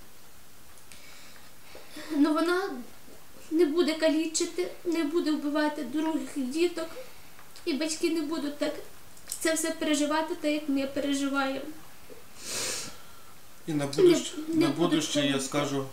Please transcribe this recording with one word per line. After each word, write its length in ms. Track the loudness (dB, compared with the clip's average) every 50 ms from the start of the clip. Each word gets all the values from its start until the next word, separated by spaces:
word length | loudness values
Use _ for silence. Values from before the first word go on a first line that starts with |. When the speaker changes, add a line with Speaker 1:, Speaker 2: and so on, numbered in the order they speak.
| -14 -14 -14 -14 -14 -14 -14 -14 -14 -14 -14 -14 -14 -14 -14 -14 -14 -14 -14 -14 -14 -14 -14 -14 -14 -14 -14 -14 -14 -14 -14 -14 -14 -14 -14 -14 -14 -14 -12 -12 -6 0
Speaker 1:
Ну, 220 | 4 6 6 6 6
вона 280 | 4 4 4 4 2 2 -2 -4 -6 -10 -10 -12 -12 -12 -12 -12 -12 -12 -12 -14 -12 -6 0
не 140 | 4 4 6
буде 280 | 6 6 4 4 4 4
калічити, 800 | 4 4 4 4 4 2 2 0 0 -2 0 0 -2 -2 -2 -4 -6 -2
не 180 | 0 0 2 2
буде 280 | 2 2 2 2 2
вбивати 520 | 2 0 0 0 2 2 2 2 0 -2 -4
других 460 | -4 -2 0 0 2 0 0 -2 -4 -4
діток. 520 | -4 -2 -2 2 2 2 2 2 0 -6 -6 -8 -10 -12 -12 -14 -14 -14 -14 -14 -14 -14 -14 -14 -6 -2
І 80 | -2 0
батьки 360 | 0 0 -2 -2 0 0 0
не 120 | 2 0
будуть 360 | 0 -2 -2 -2 -4 -4 -2 -2
так 160 | -2 -2 -2 -4 -8 -12 -12 -14 -14 -14 -14 -12 -10 -10 -6 -2
це 140 | 0 2 2
все 180 | 2 0 0
переживати, 640 | -2 0 2 2 4 4 4 4 2 2 2 0 -2
так 160 | -2 0 0
як 180 | 0 0 0 0
ми 180 | 0 0 0 0
переживаємо. 800 | -2 -2 0 0 0 0 0 0 0 0 0 0 -2 -4 -6 -8 -10 -12 -12 -14 -14 -14 -14 -14 -14 -14 -14 -14 -14 -12 -8 -6 -4 -4 -4 -4 -4 -4 -6 -8 -10 -12 -12 -14 -14 -14 -14 -14 -14 -14 -14 -14 -14 -10 -6 -2
Speaker 2:
І 60 | -2
на 120 | 0 -2
Speaker 1:
Не, 60 | 0
Speaker 2:
будуще, 460 | 6 8 10 10 10 8 4 -2 -6 -6 -4 0
Speaker 1:
не 80 | 2
Speaker 2:
на 120 | 4 4 4
Speaker 1:
буде 100 | 4 4
Speaker 2:
будуще 400 | 4 4 4 4 2 2 2 2
я 60 | 4 4
Speaker 1:
такого. 160 | 4 2 0
Speaker 2:
скажу 400 | 0 0 0 0 0 0 -2 -2 -4